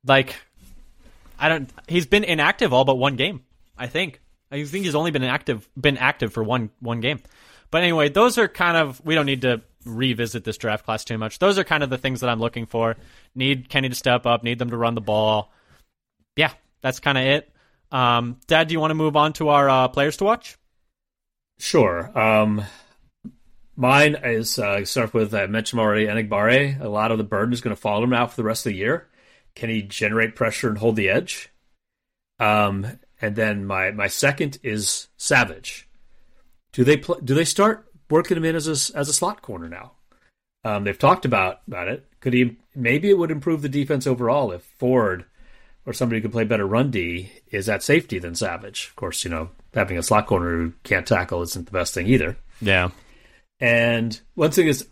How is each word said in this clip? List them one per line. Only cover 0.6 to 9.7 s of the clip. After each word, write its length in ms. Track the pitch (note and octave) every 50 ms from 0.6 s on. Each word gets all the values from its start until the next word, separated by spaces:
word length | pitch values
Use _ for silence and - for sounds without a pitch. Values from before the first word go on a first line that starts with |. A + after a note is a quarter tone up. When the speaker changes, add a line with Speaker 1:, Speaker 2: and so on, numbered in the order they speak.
| - - - - - - _ _ - - - - - - - -
Speaker 1:
I 100 | C3+ D#3
don't, 200 | D#3+ D#3+ C3+ - - - -
he's 180 | - E3 F3+ D#3+
been 180 | - G#3 G#3 G#3+
inactive 480 | F3+ E3+ D#3 C#3+ E3+ G#3 - B3 E3+ B2+
all 120 | B2+ C3+
but 100 | C#3 C3+
one 200 | B2+ B2+ C#3+ C3+
game, 260 | A2+ C3+ F#3 G3 C3 _ _ _ _ _ _ _
I 100 | - B2
think. 340 | B2 - D#3+ F#3+ E3 - _ _ _ _ _ _ _
I 120 | C#3 C#3+ D3+
think 220 | C#3 D3+ G3 G3
he's 100 | F3 C#3+
only 160 | D3+ D#3+ E3+
been 120 | D3 C#3 B2+
inactive, 440 | B2+ B2+ D3 - - B2 G#2+ - _ _ C3
been 180 | B2+ D3 C#3
active 360 | - B2+ C3+ - - B2 G#2+ -
for 100 | A#2 A2
one, 260 | G#2+ B2 B2+ A2+ G#2+ _ _
one 200 | B2 A#2 A#2 A#2
game. 200 | A2 C3+ D3+ B2 _ - _ _ - - - - _ _
But 100 | - E3 F3+
anyway, 260 | F3 E3 D#3+ D3 D3
those 280 | C#3+ G3 A3+ B3 A#3+
are 100 | A#3+ A3
kind 300 | F3+ - - F3+ F3 E3+
of, 260 | E3 D#3 C#3 B2 - -
we 80 | D#3 D#3+
don't 100 | D#3+ D3
need 140 | C#3 C#3 B2+
to 200 | C3+ B2+ A#2+ A2+ - _